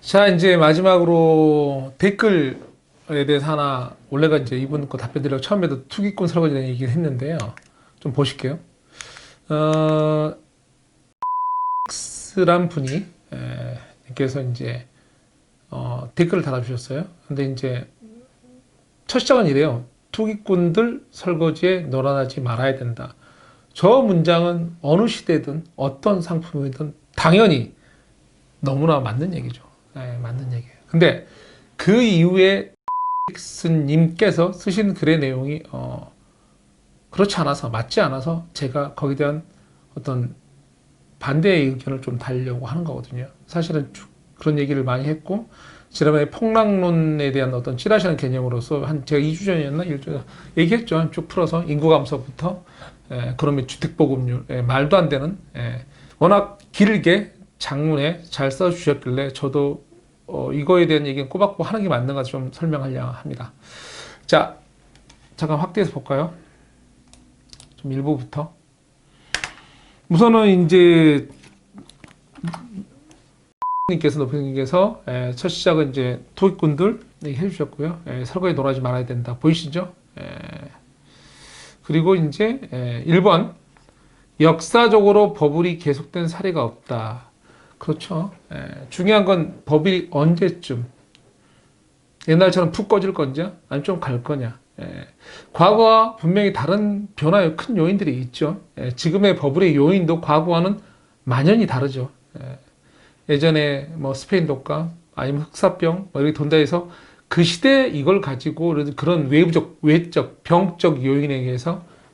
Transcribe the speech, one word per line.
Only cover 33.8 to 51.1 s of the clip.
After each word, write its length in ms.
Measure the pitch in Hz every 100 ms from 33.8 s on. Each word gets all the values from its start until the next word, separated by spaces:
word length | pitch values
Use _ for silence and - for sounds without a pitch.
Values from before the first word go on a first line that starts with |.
| 143 156 165 170 208 165 175
쓰신 400 | - - 185 202
글의 260 | 185 151 160
내용이, 440 | 135 127 135 151 -
어, 420 | 127 123 123 - _ _ _ _ _ _ _ _ _ _
그렇지 280 | - 202 185
않아서, 320 | 143 143 123
맞지 320 | 113 117 -
않아서 460 | 160 131 131 165 165
제가 400 | - 135 139 143
거기에 220 | - 143 139
대한 280 | 147 151 - _ _ _ _ -
어떤 400 | 131 127 123 - _ _ _ _ _ _ _ _
반대의 480 | 131 143 196 175 135
의견을 340 | 131 - 131
좀 160 | 127 123
달려고 480 | 131 127 127 123 127
하는 180 | 160
거거든요. 440 | 165 131 120 123 131 _ _
사실은 460 | 175 165 160 135
쭉 140 | - - _ _ _
그런 220 | 156 147
얘기를 260 | 139 139
많이 220 | 127 127 139
했고, 440 | 156 - 202 233 - - - _
지난번에 400 | - 151 151 147
폭락론에 1000 | - 226 226 214 196 180 165 156 151 143
대한 220 | 135 131
어떤 220 | 123 123 131
찌라시하는 380 | 202 214 180 156
개념으로서 680 | 131 131 127 120 120 147 143
한, 200 | 151 131
제가 140 | 147
이 140 | 151
주 120 | 165 196
전이었나? 380 | 170 139 147
일 180 | 180 139
주 200 | 143 147 - - - -
얘기했죠. 540 | 170 233 233 160 160